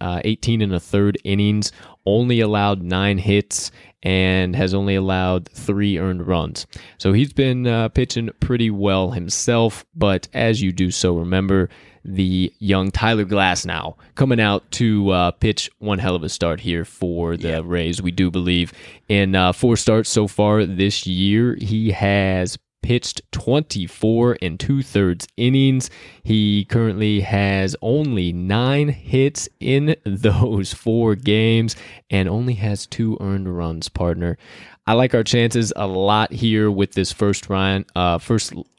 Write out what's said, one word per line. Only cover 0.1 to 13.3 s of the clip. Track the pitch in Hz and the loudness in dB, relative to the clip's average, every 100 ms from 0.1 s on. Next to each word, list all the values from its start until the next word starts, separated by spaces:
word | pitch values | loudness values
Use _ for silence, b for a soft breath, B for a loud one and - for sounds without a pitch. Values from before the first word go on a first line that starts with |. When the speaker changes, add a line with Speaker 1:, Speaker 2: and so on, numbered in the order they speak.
| 87 | -4
Speaker 1:
eighteen | - 110 - 113 | -4 -2 -2 0
and | 104 | 0
a | 90 | -2
third | - 101 101 98 | -2 2 2 0
innings, | - 98 104 104 104 B B B | -2 0 2 0 -2 B B B
only | - 107 123 120 | 0 2 2 2
allowed | 107 104 101 98 | 2 2 0 0
nine | 87 92 101 98 | -2 0 0 0
hits, | 101 101 - - - B B _ | 2 2 0 -6 -8 B B _
and | 98 95 92 92 92 92 | -2 2 2 2 0 0
has | 92 | 0
only | 98 98 98 | 0 0 0
allowed | 95 92 92 92 85 | 0 0 0 -2 -4
three | - - 101 104 87 | -8 -4 0 0 0
earned | 92 92 90 | -2 -2 -2
runs. | 87 78 - - B B - | -2 -2 -8 -16 B B -4
So | 98 | 2
he's | 101 143 | 2 2
been, | - 131 127 123 | 0 0 0 0
uh, | 113 110 | 0 0
pitching | - 127 - 113 - | 0 -2 -2 -6 -4
pretty | - 123 113 | -2 0 0
well | 101 101 95 92 | 0 0 2 0
himself, | 90 87 - - 117 113 - - | -4 -6 -4 0 2 2 -2 -12
but | 165 104 95 - | -2 0 0 -2
as | 135 113 110 | -2 0 0
you | 95 | 0
do | 90 92 | 0 -2
so, | - 92 85 | 0 0 0
remember | 85 92 95 95 87 B B B | 0 0 2 2 0 B B B
the | - 95 92 92 92 - | -8 -2 0 0 -2 -2
young | 104 95 95 | 0 0 0
Tyler | - 110 113 | 0 0 0
Glasnow | 95 | 0